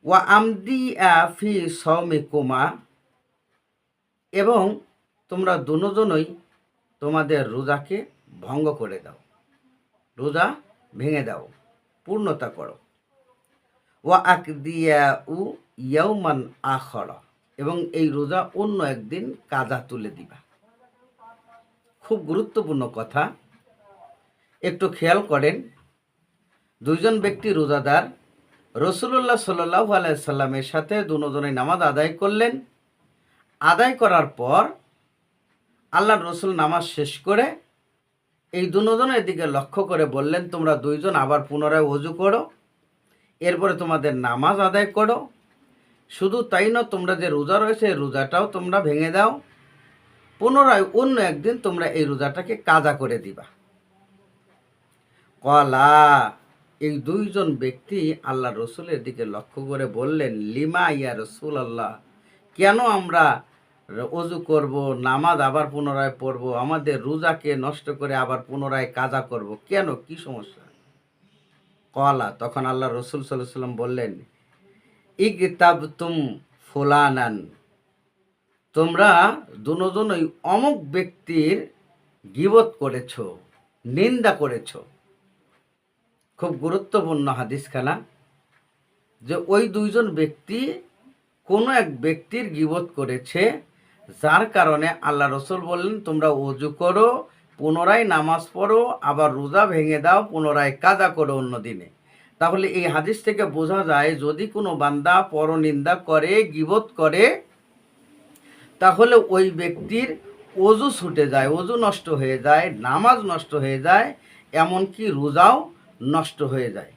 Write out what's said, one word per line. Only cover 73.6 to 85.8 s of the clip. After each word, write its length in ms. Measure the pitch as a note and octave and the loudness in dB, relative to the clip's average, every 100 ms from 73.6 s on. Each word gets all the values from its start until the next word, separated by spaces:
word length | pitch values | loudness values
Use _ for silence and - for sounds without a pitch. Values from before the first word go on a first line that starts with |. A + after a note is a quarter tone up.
| B2+ A2+ | -10 -6
বললেন, 380 | A#2+ B2+ A2+ F2 - _ _ _ _ _ _ _ _ - | -6 -4 -6 -10 -20 _ _ _ _ _ _ _ _ 0
ইগতাবতুম 1200 | G#3+ F3 F#3 F3+ F3 D#3+ D3+ - E3+ D#3+ C3+ G2+ _ _ _ | 0 0 -4 4 4 4 -4 -8 -6 -4 -4 -8 _ _ _
ফুলানান, 800 | C#3 C#3+ C#3+ D3 C3 A#2+ G#2 E2 _ _ _ _ _ _ _ _ _ _ _ _ | -2 2 4 4 0 -4 -6 -12 _ _ _ _ _ _ _ _ _ _ _ _
তোমরা 360 | D3+ E3 E3+ G3+ E3+ G3 C#4+ - - | 0 0 4 6 6 4 0 -14 -12
দুজনই 720 | A2 E3+ F#3 F#3+ A3 F3 D#3+ - | -6 -2 -2 -2 -2 -2 -4 -4
অমুক 340 | E3 G3+ C#4 A#3+ | -2 0 0 -2
ব্যক্তির 840 | D3 F3 F#3 _ - E3 D3+ G3+ - _ _ _ _ _ G2+ G2 | -4 -6 -6 _ -4 0 0 0 -4 _ _ _ _ _ -14 -2
গীবত 400 | F#3+ A3+ A3+ - | 4 6 4 -2
করেছ, 400 | C3+ B2 B2 - G2 E2+ _ _ _ _ A#2 | -6 -6 -10 -12 -12 -14 _ _ _ _ -8
নিন্দা 460 | C3+ A3 B3+ A3 D#3+ | 0 2 4 0 0
করেছ। 420 | C#3+ A#2 - - - _ _ _ _ _ _ _ _ _ | -4 -4 -10 -18 -20 _ _ _ _ _ _ _ _ _